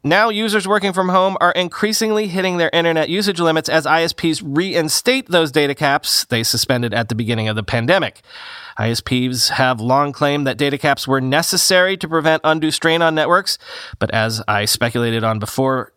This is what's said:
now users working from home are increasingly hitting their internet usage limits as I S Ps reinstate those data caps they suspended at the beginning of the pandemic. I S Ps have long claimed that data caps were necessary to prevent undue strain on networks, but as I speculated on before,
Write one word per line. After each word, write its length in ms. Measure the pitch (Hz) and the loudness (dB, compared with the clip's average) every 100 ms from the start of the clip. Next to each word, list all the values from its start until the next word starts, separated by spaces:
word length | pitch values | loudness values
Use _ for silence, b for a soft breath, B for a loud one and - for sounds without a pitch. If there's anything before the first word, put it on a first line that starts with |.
now 260 | 147 185 226 | 0 2 2
users 380 | 208 226 208 190 | 0 0 0 0
working 260 | 208 196 | 0 0
from 160 | 185 185 | 0 2
home 280 | 185 190 190 | 2 2 2
are 120 | 175 | 0
increasingly 760 | 175 175 - 208 214 220 214 208 | 2 -2 -2 -2 0 0 0 -2
hitting 300 | 180 185 180 | -2 -2 0
their 140 | 165 | 0
internet 360 | 170 170 165 156 | 2 2 2 0
usage 300 | 180 202 170 | 0 -2 0
limits 300 | 170 160 156 | 2 2 2
as 180 | 156 143 | 0 2
I 160 | 160 | 2
S 100 | 165 | 0
Ps 300 | - 165 151 | -2 -2 -2
reinstate 840 | 151 143 190 175 156 - - 262 - | -2 -2 0 0 0 0 0 0 2
those 240 | 175 160 | 2 2
data 240 | 151 143 139 | 2 0 0
caps 480 | 147 147 - - | 0 0 0 -2
they 180 | - 117 | -2 -2
suspended 500 | 113 120 - 127 117 | 0 -2 0 0 0
at 160 | 104 110 | -2 -2
the 60 | |
beginning 320 | 110 110 117 110 | -4 -2 -2 -2
of 80 | |
the 80 | 107 | -4
pandemic. 600 | 98 120 117 185 120 - - B B B B B | -4 -2 2 2 0 -6 -20 B B B B B
I 140 | 110 | -2
S 100 | 117 | -2
Ps 500 | - 127 127 123 - | -2 -2 0 -2 -2
have 300 | - 131 120 | 0 0 0
long 320 | 117 135 143 | 0 2 0
claimed 360 | 131 147 147 135 | 0 0 0 -2
that 80 | 127 | -2
data 220 | 143 139 | -2 0
caps 280 | 151 117 - | 0 0 0
were 140 | 135 | 0
necessary 760 | 131 143 165 - - 185 185 190 | 2 0 0 0 2 4 2 0
to 120 | 156 | -2
prevent 340 | 160 156 156 | 0 2 2
undue 260 | 156 156 156 | 2 0 0
strain 300 | - 165 165 | 0 0 2
on 120 | 165 | 2
networks, 420 | 156 151 180 190 - B B B B | 2 2 2 0 -6 B B B B
but 100 | - | -2
as 300 | 110 110 110 - | 0 -2 -2 -2
I 160 | 104 | 0
speculated 580 | 104 - 117 123 117 113 | 0 0 0 0 0 0
on 160 | 110 110 | 0 -2
before, 540 | 104 - 131 131 - | -4 -2 0 0 -4